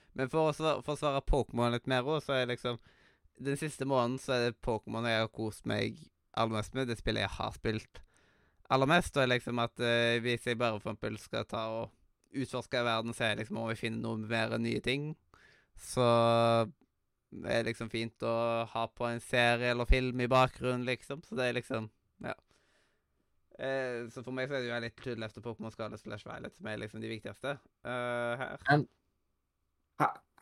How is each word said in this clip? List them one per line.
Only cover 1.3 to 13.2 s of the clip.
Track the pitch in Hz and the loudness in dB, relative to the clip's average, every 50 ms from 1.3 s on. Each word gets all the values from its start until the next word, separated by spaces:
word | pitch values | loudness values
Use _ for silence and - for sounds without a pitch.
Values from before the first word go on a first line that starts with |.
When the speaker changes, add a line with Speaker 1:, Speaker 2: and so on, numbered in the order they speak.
| - 135 110 - - 120 120 120 | 4 4 4 2 0 2 2 2
Speaker 1:
litt | 120 120 - 131 | 2 0 0 0
mer | 131 123 123 | 0 2 2
også, | 143 156 147 - | 2 0 -2 0
så | - 135 131 | 0 0 2
er | 123 120 | 2 0
liksom, | 120 - - 123 120 117 - - _ _ _ _ _ _ _ _ _ - | -2 -4 -4 -4 -6 -6 -10 -16 _ _ _ _ _ _ _ _ _ -8
den | 131 139 139 | -4 -4 -2
siste | - 156 151 - - 135 139 | -2 -4 -6 -4 -4 -2 2
måneden | 135 127 120 120 127 131 | 4 4 4 2 0 -2
så | - - 131 | -2 0 0
er | 123 120 120 | 2 2 0
det | 113 _ | 0 _
Pokémon | - - 113 107 - - 107 113 120 117 | -2 -2 -2 -2 -4 -4 -6 -2 0 0
jeg | 113 110 110 | 2 2 0
har | 110 | 0
kost | - - 110 110 - - - | -2 -6 -6 -6 -6 -6 -4
meg | 117 107 104 110 110 117 - - - _ _ _ _ - | -2 -2 0 -2 -2 -4 -8 -16 -20 _ _ _ _ 0
aller | - 113 113 113 107 | 0 0 2 0 -2
mest | 104 - - | -4 -4 -4
med, | 131 131 120 | -4 -2 -2
det | 117 - | -4 -4
spillet | - 117 110 110 101 | -2 -2 0 0 -2
jeg | 95 - - | -2 -4 -4
har | - 110 - | -6 -6 -6
spilt | - - 113 107 110 - - - - - - _ _ _ _ _ _ _ _ _ _ _ - | -4 -4 -2 -2 -2 -4 -10 -20 -20 -20 -20 _ _ _ _ _ _ _ _ _ _ _ 0
aller | 131 131 135 | 2 4 4
mest, | 139 165 175 - - - | 6 4 4 4 2 2
og | 143 | 2
er | 131 123 | 4 4
liksom | 123 123 - 127 120 120 117 | 2 0 0 -2 -2 0 -2
at, | 117 _ - | -2 _ 0
eh, | 120 117 117 117 117 117 117 117 | 2 4 4 4 4 4 4 2
hvis | 113 123 120 117 - | 2 0 -2 0 0
jeg | 123 120 113 | -2 -2 0
bare | 123 117 110 101 | 0 0 0 -2
for | - 107 | -4 -6
eksempel | 104 - - 110 107 104 | -8 -6 -6 -6 -6 -6
skal | - - - 113 107 - | -10 -8 -6 -6 -6 -4
ta | - 113 110 110 | -4 -4 -4 -4
og | 113 113 110 - _ _ _ _ _ _ _ _ - | -4 -6 -8 -8 _ _ _ _ _ _ _ _ -6
utforske | 135 127 - - 123 - - - 123 120 | -6 -6 -4 -4 -6 -6 -2 -2 0 2
verden, | 120 113 113 113 117 113 | 2 0 0 -2 -4 -4
så | - | -2